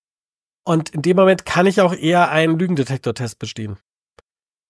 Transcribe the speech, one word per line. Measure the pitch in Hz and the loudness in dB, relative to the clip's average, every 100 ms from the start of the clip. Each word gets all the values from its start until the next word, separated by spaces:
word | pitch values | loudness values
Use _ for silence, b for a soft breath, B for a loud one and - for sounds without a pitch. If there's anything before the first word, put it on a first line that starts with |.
| _ _ _ _ _ _ - | _ _ _ _ _ _ -4
Und | 160 156 | -2 -2
in | 156 | -4
dem | 151 180 | 0 4
Moment | 190 185 - | 4 2 0
kann | 170 190 | 0 2
ich | 196 | 2
auch | 180 | 0
eher | 180 160 175 175 | 0 0 2 2
einen | 156 160 165 | 2 0 0
Lügendetektortest | 180 165 131 135 123 113 120 - | 0 -2 -2 -4 -6 -6 -8 -10
bestehen. | 107 - 107 101 _ _ _ _ _ _ _ _ _ | -12 -10 -12 -12 _ _ _ _ _ _ _ _ _